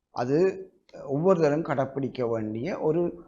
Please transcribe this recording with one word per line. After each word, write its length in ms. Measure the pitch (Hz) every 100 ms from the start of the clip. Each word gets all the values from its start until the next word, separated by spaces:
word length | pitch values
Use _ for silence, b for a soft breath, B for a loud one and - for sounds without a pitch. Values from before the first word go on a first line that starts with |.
| _
அது 600 | - 123 151 190 190 - _ _ -
ஒவ்வொருத்தரும் 600 | 147 143 180 175 151 147
கடைப்பிடிக்க 640 | 165 139 131 139 127 - 117
வேண்டிய 520 | 113 107 110 151 -
ஒரு 460 | 156 160 175 170